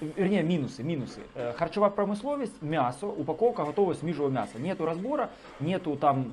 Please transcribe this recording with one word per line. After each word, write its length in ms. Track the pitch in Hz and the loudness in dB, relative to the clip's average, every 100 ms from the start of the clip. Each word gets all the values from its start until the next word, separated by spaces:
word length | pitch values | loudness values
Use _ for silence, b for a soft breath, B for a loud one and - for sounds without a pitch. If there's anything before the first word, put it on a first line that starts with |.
| 156 160 | -6 0
вірні, 240 | 185 202 | 2 4
мінуси, 420 | 160 175 120 - | 4 2 0 -4
мінуси. 360 | 131 160 113 - - 131 | -4 -4 -4 -10 -12 -6
Е, 160 | 120 | -6
харчова 380 | 117 170 202 202 | -2 -2 2 2
промисловість, 720 | 202 196 208 262 285 254 - | 2 0 -2 -2 -4 -4 -6
м'ясо, 460 | 147 156 123 127 202 | -2 0 0 -2 -6
упаковка 540 | - 143 156 233 233 | -4 -4 2 4 4
готового 320 | 147 147 196 | 0 2 2
свіжого 360 | 147 156 147 143 | 2 -2 0 2
м'яса. 280 | 131 101 113 | 2 -2 -4
Нету 280 | 156 185 160 | -4 -2 0
розбору, 380 | 165 214 294 220 B B - | -2 -2 0 -2 B B -4
нету 360 | 135 185 175 143 | 0 0 0 2
там, 280 | 147 135 127 | 4 4 2